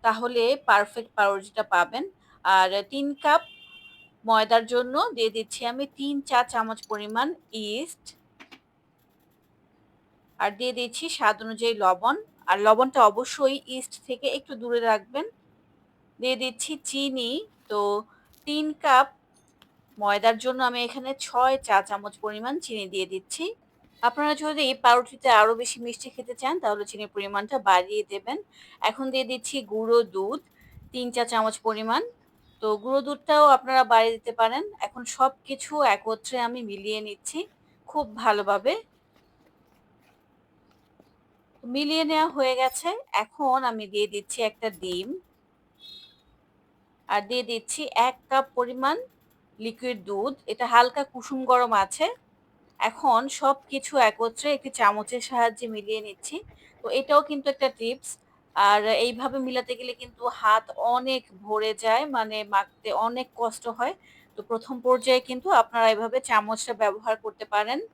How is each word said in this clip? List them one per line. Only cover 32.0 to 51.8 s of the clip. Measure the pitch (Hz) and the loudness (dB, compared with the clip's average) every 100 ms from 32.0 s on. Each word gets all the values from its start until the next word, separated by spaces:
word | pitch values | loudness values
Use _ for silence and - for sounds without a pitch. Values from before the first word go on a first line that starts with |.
| 480 _ _ _ _ _ | -4 _ _ _ _ _
তো | 214 208 | -4 -4
গুঁড়ো | 226 269 | 0 -2
দুধটাও | 269 285 - 302 294 262 | -2 -8 2 6 8 6
আপনারা | 262 262 | 4 2
বাড়িয়ে | 240 233 226 226 | 6 6 4 0
দিতে | - | -8
পারেন। | 226 226 262 415 403 | 0 0 0 -8 -8
এখন | 269 247 | -10 -8
সবকিছু | 240 - 262 269 - 269 - 302 | -14 0 0 0 -12 -12 -6 0
একত্রে | 262 202 220 220 - 254 233 | 2 2 -2 -8 -6 -4 -4
আমি | 247 | -6
মিলিয়ে | 226 202 202 214 | -10 -10 -6 -8
নিচ্ছি | 214 202 - 311 415 _ _ _ - | -8 -12 -10 -10 -10 _ _ _ -6
খুব | 302 277 220 | -6 -4 -2
ভালোভাবে। | 226 208 196 202 233 415 - _ _ _ _ _ _ _ _ _ _ _ _ _ _ _ _ _ _ _ _ _ _ _ _ _ _ _ 233 | 0 2 2 0 0 -4 -8 _ _ _ _ _ _ _ _ _ _ _ _ _ _ _ _ _ _ _ _ _ _ _ _ _ _ _ -6
মিলিয়ে | 262 294 320 311 | -4 0 0 0
নেওয়া | 311 320 285 | 2 0 0
হয়ে | 262 254 | 0 2
গেছে। | 262 254 339 453 - - | 0 0 -6 -6 -6 -6
এখন | 214 - 285 262 254 | -6 -2 0 2 0
আমি | 226 202 | -4 -6
দিয়ে | 208 208 | -2 -2
দিচ্ছি | 208 202 - 220 | -4 -10 -4 -4
একটা | 214 220 175 | -2 -8 -6
ডিম। | 185 180 208 370 _ _ _ _ _ _ - - - _ _ _ _ _ _ _ _ _ - | -6 -6 -6 -12 _ _ _ _ _ _ -20 -20 -20 _ _ _ _ _ _ _ _ _ -4
আর | 208 202 | -4 -2
দিয়ে | 247 233 | -6 -4
দিচ্ছি | 226 226 - 302 - 247 | -8 -6 -8 -4 0 0
এক | 254 _ | 0 _
কাপ | 269 269 - | 0 0 -4
পরিমাণ | 247 254 269 381 508 _ _ _ _ _ | -4 -2 -2 -2 -8 _ _ _ _ _
লিকুইড | 226 226 247 226 180 | -12 -8 -8 -8 -6
দুধ। | 202 240 269 - | -4 -4 -6 -10
এটা | 214 240 | -6 4
হালকা | 233 247 285 277 | 6 6 2 -6
কুসুম | 254 - 262 | -8 -10 -6
গরম | 254 247 240 214 | 2 4 4 2